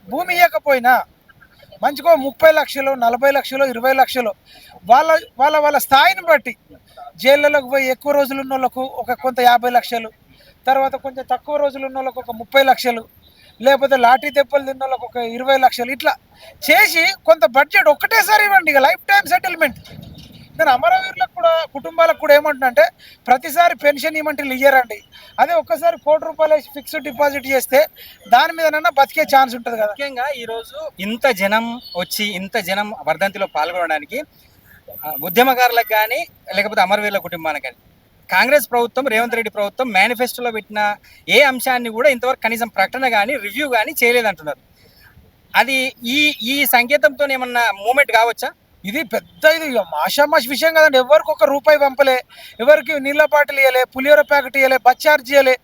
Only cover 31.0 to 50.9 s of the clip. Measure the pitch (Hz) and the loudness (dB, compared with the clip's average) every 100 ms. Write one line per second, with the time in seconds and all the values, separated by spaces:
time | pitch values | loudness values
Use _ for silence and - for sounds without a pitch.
31 | 196 226 269 196 196 220 233 240 - 175 | -10 -2 -2 0 -2 -2 -4 -12 -12 -10
32 | 180 - 208 185 190 226 180 190 208 214 | -8 -6 -6 -6 -6 -8 -4 -6 -6 -8
33 | 151 165 196 196 190 156 160 180 165 156 | -6 -4 -4 -4 -6 -4 -4 -4 -4 -6
34 | 147 233 302 _ _ _ _ _ - - | -6 -12 -12 _ _ _ _ _ -20 -16
35 | 151 147 165 180 262 254 247 233 226 214 | -14 -10 -4 2 2 4 2 2 0 0
36 | 220 262 339 _ - 190 208 208 185 208 | 0 -4 -8 _ -8 -6 -2 0 0 0
37 | 208 196 175 175 160 147 131 - _ _ | -2 -6 -8 -8 -6 -6 -10 -18 _ _
38 | _ _ _ 185 233 294 233 240 240 - | _ _ _ 0 4 2 2 -2 -2 -4
39 | 277 220 240 233 214 208 202 - 254 190 | -2 -2 -2 -4 -6 -6 -8 -6 -4 0
40 | 214 226 247 - 240 220 202 208 208 208 | 0 0 -6 -6 -8 -8 -10 -4 -4 -4
41 | _ _ - 202 285 254 269 247 240 220 | _ _ 0 4 4 0 -4 -4 -4 0
42 | 285 247 247 262 226 226 226 - 190 262 | 0 0 -4 -4 -4 -6 -6 -4 -4 -2
43 | 262 226 208 277 202 208 294 240 226 320 | -2 0 -2 -4 -8 -8 -2 -2 -2 -2
44 | 240 247 220 185 151 139 _ _ _ _ | 0 2 -2 -6 -10 -12 _ _ _ _
45 | _ _ _ _ _ - 233 262 262 - | _ _ _ _ _ -2 0 0 -4 -8
46 | 233 277 302 277 220 277 269 240 240 294 | -4 0 0 -2 -6 -2 0 0 2 0
47 | 302 262 277 262 247 240 233 190 208 262 | 0 0 -4 -4 -4 -2 -2 -2 -2 0
48 | 269 220 233 220 262 - _ _ 190 247 | 2 2 2 -2 -8 -10 _ _ -10 -8
49 | 247 214 - _ 311 320 320 240 185 151 | -6 -8 -10 _ 2 2 -2 -4 -4 -4
50 | 175 277 294 311 240 262 320 320 311 | -2 0 2 2 0 -2 0 4 4